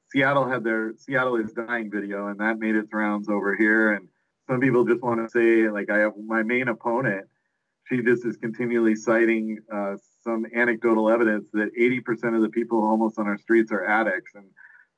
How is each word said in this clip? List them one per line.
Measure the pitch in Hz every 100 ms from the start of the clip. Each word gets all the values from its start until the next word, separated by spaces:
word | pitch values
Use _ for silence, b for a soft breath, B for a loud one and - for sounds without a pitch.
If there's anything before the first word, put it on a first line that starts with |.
| _
Seattle | 139 135 139 123
had | 123
their | 113 113 110 -
Seattle | - 135 127 120
is | 107
Dying | 120 113 120 107
video, | 104 101 101 101
and | 101
that | 107 110
made | 110
its | 107 107
rounds | 107 107 104 104
over | 101 98
here. | 98 110 110 110
And | 101 92 _ _ _ -
some | 127
people | 135 123
just | 110 117
wanna | 123 113 113
say, | 120 117 113 110
like, | 104 101
I | 104
have | 107 104 110
my | 113
main | 110 123 123
opponent, | 113 120 123 120 98 98 _ _ _ _ _ -
she | 127
just | 117 120 117
is | 104
continually | 117 110 120 120 113 107
citing, | 120 113 113 113 110 107 -
uh, | 104 101 98 _ _
some | 120 113 113
anecdotal | 117 120 110 117 110 110
evidence | 113 113 107 104
that | 107 104 120
eighty | 123 127
percent | 120 110 117
of | 113
the | 107
people | 113 110 113
homeless | 107 110 110 110
on | 104
our | 101
streets | - 113 113
are | 104
addicts. | 95 107 104 92 -
And | - 101 _ B B B